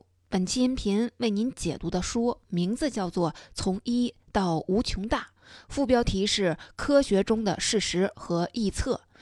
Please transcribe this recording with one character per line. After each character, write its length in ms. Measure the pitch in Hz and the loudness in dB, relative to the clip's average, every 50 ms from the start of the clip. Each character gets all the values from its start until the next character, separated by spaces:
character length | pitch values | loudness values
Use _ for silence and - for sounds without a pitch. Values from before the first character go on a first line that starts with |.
| _ _ _ _ _ _ | _ _ _ _ _ _
本 160 | - 190 185 | -2 0 0
期 160 | 185 - 254 | 0 2 2
音 140 | 254 254 262 | 2 2 2
频 360 | 262 - 202 196 208 240 240 - | 0 0 0 2 2 0 -2 -2
为 140 | - 240 226 | -2 -2 0
您 200 | 202 202 226 262 | 0 0 -2 -2
解 280 | 269 - - 170 143 - | -4 -4 -4 -4 -4 -4
读 100 | - 165 | -4 -2
的 140 | - 180 | -2 -2
书 340 | 180 - - 233 233 240 233 - _ _ | -2 -2 -2 0 0 0 -2 -4 _ _
名 280 | 185 175 175 185 233 | -2 -2 0 0 0
字 140 | - 320 277 | 0 -2 -2
叫 180 | 220 214 185 175 | -2 -2 -4 -2
做 240 | - 185 170 156 - - - - - | 0 0 0 0 -2 -6 -16 -14 -10
《从 260 | - - 196 185 208 - | -4 -2 -2 -2 -2 -2
一 300 | 240 240 247 247 240 - _ _ - | -2 0 0 0 0 -2 _ _ -4
到 320 | - 214 190 175 165 156 - - | -2 0 2 2 0 0 0 0
无 140 | 185 220 | 0 0
穷 260 | 262 - - 190 196 233 | 0 -2 -4 -6 -2 -2
大》， 100 | 302 - - - _ _ _ - - - - - | -4 -4 -4 -10 _ _ _ -20 -20 -20 -16 -8
副 160 | - 285 277 | -4 -2 2
标 180 | 220 254 240 233 | 4 4 4 4
题 220 | - 196 190 196 | 2 2 2 0
是 240 | 214 - 208 196 170 156 - - - - | 0 2 2 2 0 0 -2 -8 -16 -12
《科 240 | - - - 285 277 | -6 0 4 4 4
学 240 | 277 - 202 190 202 | 6 4 2 2 4
中 180 | - 220 220 | 2 0 2
的 160 | 220 202 - - | 2 -2 -2 0
事 220 | - - - 202 | -2 0 0 0
实 320 | - - - 175 190 202 - | 0 0 0 0 0 0 -2
和 320 | - - - 175 170 175 - | -8 -4 -2 0 0 0 -2
臆 180 | - 240 214 190 | -2 -2 -2 -2
测》。 260 | - - - - - - - _ _ - | 0 -2 -2 -2 -2 -4 -6 _ _ -20